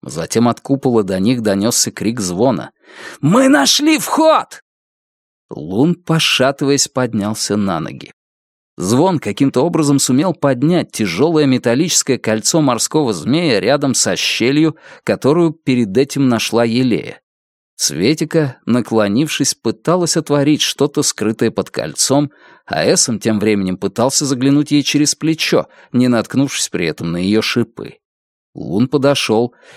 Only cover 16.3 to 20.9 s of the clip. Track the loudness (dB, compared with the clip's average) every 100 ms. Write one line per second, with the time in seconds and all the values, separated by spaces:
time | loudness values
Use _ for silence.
16.3 | 2 0 0 2 2 0 0 -4 -16 _
17.3 | _ _ _ _ _ -6 0 0 0 0
18.3 | 0 -2 -6 -2 -2 0 0 2 0 -2
19.3 | -2 -2 -2 -4 -4 -2 0 0 -2 0
20.3 | 0 2 2 0 0 -2